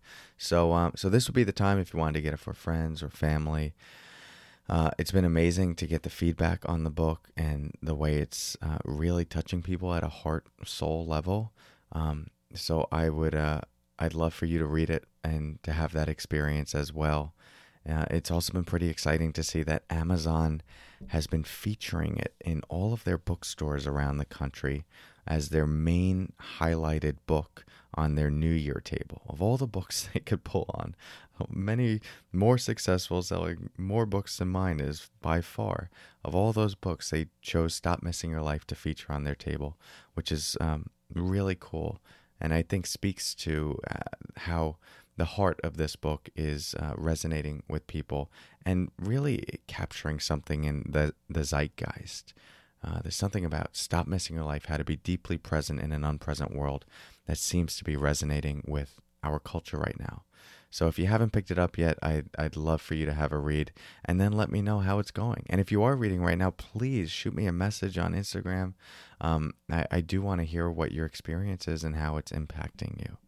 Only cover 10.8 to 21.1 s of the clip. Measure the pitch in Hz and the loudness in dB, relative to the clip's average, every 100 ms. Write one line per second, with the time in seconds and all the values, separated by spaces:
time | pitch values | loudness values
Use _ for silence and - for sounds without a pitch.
10.8 | 78 80 82 78 85 101 110 _ - _ | -2 0 0 0 0 0 -2 _ -20 _
11.8 | - 82 78 76 80 _ _ 92 - 80 | -8 -2 0 -2 -6 _ _ -8 0 2
12.8 | - 78 80 78 80 78 76 76 - _ | 2 2 2 2 2 2 0 0 -4 _
13.8 | _ - 82 82 82 - 85 82 78 78 | _ -4 -2 0 0 0 0 2 2 2
14.8 | 80 82 - _ 80 78 76 76 - 80 | 2 0 -4 _ -2 -2 -2 -6 -4 0
15.8 | 78 78 78 78 - 76 73 76 73 76 | 0 0 0 -2 -2 0 2 0 0 -2
16.8 | 73 78 78 76 76 - - - - _ | -2 0 2 2 -2 -10 -20 -20 -20 _
17.8 | - 78 - 85 - 85 - 90 87 87 | -2 0 2 0 2 0 2 -2 0 0
18.8 | 85 80 76 80 80 78 80 80 76 78 | 0 0 2 2 2 0 -2 0 2 0
19.8 | - 82 82 90 80 80 80 78 - - | 0 0 2 2 4 4 2 0 -6 -20
20.8 | - - - | -20 -18 -2